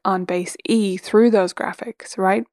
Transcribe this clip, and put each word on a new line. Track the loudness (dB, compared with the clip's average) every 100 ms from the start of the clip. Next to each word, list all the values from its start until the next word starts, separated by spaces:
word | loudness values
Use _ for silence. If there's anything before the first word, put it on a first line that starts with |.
on | -2 -2
bass | -2 -4 -6 -8
E | -2 0 0 -4
through | 0 4 6
those | 4 2
graphics, | -2 -8 -8 -12 -14 -14 -2
right? | 0 0 -2